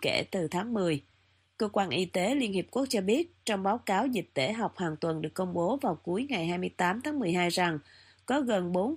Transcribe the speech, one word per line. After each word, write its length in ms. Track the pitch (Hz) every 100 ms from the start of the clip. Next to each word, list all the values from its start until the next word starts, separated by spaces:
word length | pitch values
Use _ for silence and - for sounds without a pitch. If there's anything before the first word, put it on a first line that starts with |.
kể 220 | - - -
từ 160 | 196 160
tháng 260 | 175 226
mười. 300 | 226 180 147 - _ _ _ _ -
Cơ 100 | 214
quan 220 | 214 190
Y 160 | 156 185
tế 300 | 190 185 285
Liên 180 | 233
Hiệp 120 | 196 165
Quốc 140 | 240 269
cho 120 | 220
biết 340 | 190 247 339 - -
trong 180 | 202
báo 140 | 190 233
cáo 300 | - 190 269
dịch 220 | 240 -
tễ 180 | - 131
học 260 | 220 196 -
hàng 180 | 175 156
tuần 240 | 165 160
được 120 | 156
công 200 | - 185
bố 240 | 175 170 277
vào 140 | 233 156
cuối 220 | - 185 277
ngày 180 | 220 165
hai 100 | 180
mươi 120 | 180 -
tám 240 | 180 208
tháng 160 | 302 294
mười 140 | 196
hai 160 | 180 175
rằng 300 | 175 175 156 - - - - -
có 160 | 269
gần 300 | 247 208 175
bốn 240 | 180 214